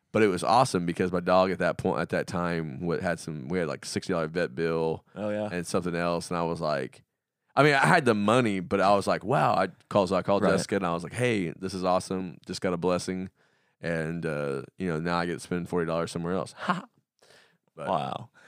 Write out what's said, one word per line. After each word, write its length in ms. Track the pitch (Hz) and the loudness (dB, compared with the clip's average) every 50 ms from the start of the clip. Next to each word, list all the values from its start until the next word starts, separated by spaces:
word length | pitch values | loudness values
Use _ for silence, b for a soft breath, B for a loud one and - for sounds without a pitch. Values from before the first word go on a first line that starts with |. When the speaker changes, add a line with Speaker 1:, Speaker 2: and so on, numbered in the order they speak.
| _ _ | _ _
Speaker 1:
but 100 | - 110 | 2 4
it 60 | 110 101 | 4 4
was 140 | 90 85 | 2 2
awesome 440 | - - 110 127 131 - - 92 85 | 2 4 4 4 4 4 2 -2 0
because 260 | 87 85 - 95 90 | 0 0 0 0 0
my 80 | 90 87 | 0 0
dog 300 | 87 92 92 92 92 95 | 2 4 4 6 4 4
at 80 | 90 87 | 2 0
that 180 | 90 82 - - | 0 0 0 0
point, 220 | - 95 60 71 | -2 -2 0 0
at 80 | 85 - | -2 -2
that 160 | 98 82 73 | -2 -2 -2
time, 540 | - - 87 87 85 85 82 80 76 65 69 87 | -2 -4 -2 -2 -2 -2 -2 -4 -6 -6 -6 -4
wa-, 140 | 85 80 - | -2 -2 0
had 180 | 92 90 85 - | 0 -2 -2 -4
some, 280 | - - 78 73 64 69 | -6 -8 -10 -8 -6 -4
we 100 | 90 92 | -2 -2
had, 100 | 82 73 | -2 -2
like, 160 | 65 65 - | -4 -6 -6
sixty 280 | - - 101 - - | -6 -6 -4 -2 -2
dollar 140 | 90 82 80 80 | -2 0 -2 -2
vet 260 | 82 87 85 60 62 | -2 -2 -2 -2 -2
bill 500 | 80 82 82 82 82 80 80 80 - - _ - | -2 0 0 0 0 0 0 -2 -4 -8 _ -10
Speaker 2:
Oh, 140 | - 104 104 | -8 -6 -4
yeah. 180 | 104 104 107 104 | -4 -4 -4 -4
Speaker 1:
and 160 | 90 90 82 | -4 -6 -4
something 280 | - - 95 87 87 85 | -2 -2 -2 -2 -2 -2
else, 340 | 85 87 87 85 82 - - | -2 0 0 -2 -2 -4 -4
and 80 | 87 85 | -4 -2
I 40 | 85 | -2
was 160 | 82 82 82 | -2 -2 -2
like, 420 | 82 76 73 69 65 - - - _ _ _ _ _ _ _ _ _ _ - | -2 -2 -2 -2 -4 -6 -10 -16 _ _ _ _ _ _ _ _ _ _ 2
I 60 | 135 143 | 4 4
mean, 100 | 151 139 | 4 4
I 120 | 135 143 | 4 4
had 180 | 160 180 170 135 | 4 4 4 4
the 100 | 120 107 | 4 2
money, 460 | 104 101 104 117 131 123 107 98 95 | 4 4 4 4 4 4 2 0 -2
but 200 | 87 - 101 98 | -2 0 2 4
I 140 | 92 101 101 | 6 6 6
was 140 | 98 92 101 | 4 4 2
like, 160 | 85 80 85 | 0 0 0
"Wow." 280 | 104 139 151 143 123 95 | 0 0 2 2 2 2
I 120 | 90 98 92 - _ _ - | 2 0 0 -4 _ _ 0
called, 220 | - 104 95 87 | 2 2 2 4
so 40 | 95 | 2
I 80 | 90 | 0
called 220 | 85 98 101 98 98 | 2 2 2 4 4
Speaker 2:
Right. 80 | 87 | 4
Speaker 1:
Jessica, 240 | 95 90 - - 104 | 2 2 0 0 0
and 100 | 98 95 | 0 0
I 60 | 85 85 | 0 -2
was 80 | 87 | -2
like, 100 | 85 - | -4 -6
"Hey, 400 | - 120 123 123 110 101 87 82 - - | -4 -2 0 0 0 0 -2 -4 -6 -6
this 160 | 95 92 98 | -8 -6 -4
is 80 | 92 | -2
awesome. 560 | 92 92 90 92 - - 95 92 92 87 - - _ | 0 2 2 2 0 -2 -4 -4 -6 -8 -10 -12 _
Just 140 | - 90 - | -10 -8 -4
got 120 | - 92 | -2 -2
a 40 | 90 | 0
blessing, 540 | 85 87 90 90 87 - 95 92 92 95 95 - _ _ _ _ _ _ _ _ _ | 0 2 2 2 2 0 -4 -4 -6 -6 -10 -12 _ _ _ _ _ _ _ _ _
and, 440 | - 82 85 82 78 80 85 85 82 | -6 -4 -2 -2 -2 -4 -4 -4 -4
uh, 380 | 80 76 73 71 71 69 67 64 - - - | -4 -4 -2 -4 -4 -4 -6 -8 -10 -10 -6
you 80 | 92 | -4
know, 140 | 87 80 78 | -2 -2 -2
now 160 | 85 87 87 87 | -2 0 0 0
I 80 | 85 | 0
get 60 | 87 | -2
to 80 | 82 - | -4 -6
spend 280 | - - 90 87 87 - | -6 -6 -6 -6 -4 -2
forty 160 | 90 87 82 | -2 -2 0
dollars 280 | 82 82 85 85 - | 0 0 -2 -2 -4
somewhere 220 | - 87 82 87 95 | -4 -6 -4 -2 -2
else." 200 | 92 - - - - - - | -4 -4 -6 -10 -6 -4 -4
<laughs> 160 | 180 185 - - _ _ _ _ _ _ b b b b b b b b b _ _ | -4 -4 -6 -14 _ _ _ _ _ _ b b b b b b b b b _ _
But 140 | 80 73 92 | -8 -4 -2
Speaker 2:
Wow. 400 | 92 76 67 67 - - 120 - b b b | -2 -2 -2 -4 -6 -8 -12 -16 b b b